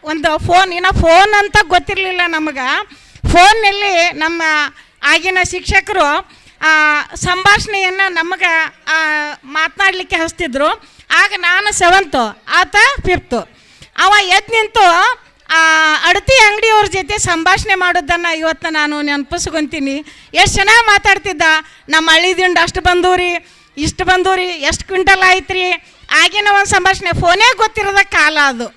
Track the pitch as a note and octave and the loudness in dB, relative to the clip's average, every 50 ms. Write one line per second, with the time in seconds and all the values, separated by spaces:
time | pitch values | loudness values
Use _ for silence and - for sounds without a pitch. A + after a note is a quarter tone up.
0 | - D4+ D#4 D#4+ D4 E4 D#4 E4 - - F4 F4+ F#4+ F#4+ E4+ F4 F4+ F#4+ F#4+ - | -8 -6 -6 -4 -2 -2 -2 -2 -2 2 2 2 2 2 -2 -2 -2 0 0 2
1 | F4 E4 E4 F4+ G4 G#4+ G#4+ G#4 G4+ G4+ - G#4 G#4 D4+ F4+ F4 - - G4 F#4+ | 2 4 6 6 6 4 4 0 0 2 2 0 2 2 0 -2 0 -2 -6 -4
2 | F#4+ F#4 F#4 F4+ F4 E4+ E4 D#4 D#4 D#4 C#4 C4+ B3+ B3+ D4 F4+ A4 _ - - | -4 -4 -2 -2 -2 -2 -2 -4 -4 -6 -6 -6 -4 -4 -4 -4 -6 _ -16 -20
3 | - - _ - - - - F4 F4+ G4+ A4 A4+ G#4+ G4+ G4 G4+ G4+ G4+ F#4 E4+ | -20 -20 _ -6 -4 2 4 6 6 6 4 4 0 0 0 0 -2 0 0 0
4 | E4+ F4 C#4+ D4 D#4 E4 E4+ E4+ E4 D#4 D#4 D4+ D4 C4+ - - _ _ _ _ | 0 0 -2 -4 -4 -4 -4 -2 -2 -2 0 -2 -2 -4 -8 -18 _ _ _ _
5 | - C#4+ D#4 E4 D#4+ F#4 F#4 F#4 F4 E4+ F4 F#4 - - G#4 F#4+ G4 - G#4 F#4+ | 0 0 0 2 0 -2 -2 -2 -2 -2 -6 -8 -6 -2 -2 -2 -2 0 -2 0
6 | D4+ C#4+ D4 F#4 F#4+ _ - _ _ - _ _ - D#4 D#4 D#4 D4+ D4+ D4+ D4 | 0 0 0 -2 -6 _ -20 _ _ -20 _ _ 0 2 2 2 2 2 0 -2
7 | - - - - - F#4 F4+ F#4 F#4 G4+ G#4 G#4+ - G#4+ G#4 G4 F#4+ F#4 F#4 F#4+ | -4 -8 -10 -6 -4 -4 -4 0 2 2 2 2 0 -4 -4 -4 -2 -2 -2 -2
8 | G4 F#4+ F4+ E4 E4 F4 F#4 F4 F#4 F4 E4 D#4+ D#4+ D4 _ _ _ - D#4 D#4+ | -2 -2 -2 -4 -4 -4 -4 -2 -2 0 0 -2 -2 -4 _ _ _ -4 -2 -2
9 | D#4+ D4+ D4+ D4+ D4 D4 D4 - _ C4 D4 D#4 D#4+ E4 _ - G4 F#4+ F#4 F#4 | -2 -2 -4 -4 -6 -8 -12 -16 _ -8 -4 -4 -4 -4 _ -2 -2 -2 -2 -4
10 | F4+ - G4 E4 E4 E4 - - F4 D4+ A#3 C4+ C#4+ D#4 G#4+ A4 - _ _ - | -8 -6 -6 -4 -4 -6 -6 -8 -8 -6 -2 -2 -2 -2 -2 -4 -10 _ _ -20
11 | - _ D4+ E4+ F#4+ G4+ G4+ F#4+ F4 F4 F4+ F#4+ G4+ G#4 G4+ - F#4 E4+ F4+ G4 | -8 _ 0 0 0 0 -2 -4 -2 0 0 0 -2 -2 -2 2 2 4 4 2
12 | G4 D4 - C4+ A#3 G#3+ G3+ _ _ - - E4+ F#4 - - G4+ A4+ C5 C#5 - | 0 0 -4 -4 -4 -4 -8 _ _ -2 0 0 0 0 2 2 2 2 2 -2
13 | - F#4 F4+ F4 - _ B3 A3 - _ _ _ _ _ _ _ - _ _ - | -2 -4 -4 -4 -4 _ -6 -6 -6 _ _ _ _ _ _ _ -20 _ _ 0
14 | E4 F#4+ G#4 G#4 G4+ F4+ F4+ G4+ G#4 - A#4 A4+ A4 G#4+ - A#4 G4+ F4 E4+ F4 | 2 4 4 2 2 2 0 0 0 0 -2 -2 -2 0 2 2 4 4 4 4
15 | G4 A#4+ B4 - _ _ _ _ _ - D#4 D#4+ D#4+ D#4+ D#4+ D#4 D#4 D#4 D4+ C#4+ | 2 0 -2 -4 _ _ _ _ _ -2 0 2 2 2 2 2 2 2 0 0
16 | D4 E4+ F#4 G4+ - - - C5 A4 G#4 G#4 A4 A4+ A4+ A4 G#4+ G#4 G4 F4 F#4+ | 0 0 0 0 2 2 4 4 4 4 2 0 0 2 2 2 2 0 -2 -6
17 | F4+ C#4 G#4 E4 - F#4 E4+ D#4+ D#4+ F#4 F#4+ G4 - G#4+ F#4+ F#4 F4+ F4+ F4 F4+ | -6 -6 -4 -4 -2 -2 -2 0 2 2 2 0 0 -2 -2 0 0 0 -2 -2
18 | D#4 C#4 F4 E4+ F4 E4+ E4 D#4 D#4+ D#4+ D#4+ - - E4 D#4+ D4+ D4 D4 D4 D4 | -2 -2 -4 -2 -2 -4 -4 -2 -4 -4 -4 -4 -8 -6 -4 -2 -2 -2 -4 -6
19 | D4 D4 C#4+ C#4+ C#4 - E4 F4 - F4 D#4 D#4+ D4+ B3 - D#4 C4+ C#4 C#4 D4 | -4 -4 -4 -6 -6 -8 -8 -8 -8 -6 -4 -6 -6 -6 -6 -6 -6 -6 -6 -8
20 | D4+ - - - - _ - D#4+ G4 G#4 - G#4 G4 G#4 A4 A#4 A#4 G#4+ G4+ G4+ | -10 -14 -20 -20 -20 _ 0 2 2 2 2 0 2 4 4 4 4 4 2 2
21 | - G#4 G4 G4 D4+ G4+ F4+ D4+ E4+ D#4+ D#4+ D#4 D#4 - - - _ - D4+ D#4+ | 2 0 0 0 -2 -8 -4 0 2 2 2 0 -2 -10 -20 -20 _ -2 -2 0
22 | D#4+ D#4+ D#4+ D#4+ F4 F#4 F#4 E4+ F#4 F4+ F4 E4 E4+ E4 - F#4+ D#4 F#4 F4 F4+ | 2 2 2 2 2 0 0 0 0 0 2 0 0 0 -4 -2 0 0 0 2
23 | F4 F4+ F#4 F4+ F4+ F4 F3 E4+ - - _ _ _ _ _ C#4 D4 D#4+ - - | 2 2 2 2 0 -2 -4 -6 -10 -16 _ _ _ _ _ -6 -6 -6 -4 -4
24 | F#4 F4 F#4 F#4 F4+ F#4+ F#4+ F#4 F4+ F4+ F4 D#4 C#4 D4+ E4 - - - F#4+ F#4 | 0 0 0 2 2 0 0 -2 -2 -6 -8 -4 -4 -4 -4 -4 -8 -6 -4 0
25 | F#4+ G4 G4 F#4+ F#4+ F#4 F#4 F#4+ - - F#4+ F#4 F4+ F4+ F4 E4 _ - _ _ | 2 2 2 4 4 2 2 2 -2 -6 -6 -4 -2 -2 -4 -6 _ -20 _ _
26 | - - C4+ D#4 E4 F4+ F4+ G#4 G#4 G#4 G4+ G4+ G4+ G4+ G#4 F#4+ F4+ F#4+ F#4+ - | -8 -2 0 2 2 2 0 0 0 2 2 2 2 2 0 0 2 0 -2 -2
27 | G4+ F4 E4+ - F#4 E4+ F4+ G4 A4 B4 B4+ B4 A4+ A4 - A4 G4+ G4+ G4 G4+ | -4 -6 -4 0 0 0 2 4 2 2 2 2 -2 -2 -2 -4 -4 -2 0 0
28 | G4 G4 G#4+ F4 D4+ D4+ D#4 D4+ C#4+ C#4 B3+ A#3 A#3+ G#3+ _ | -2 0 0 0 0 2 2 0 0 0 -2 -4 -10 -12 _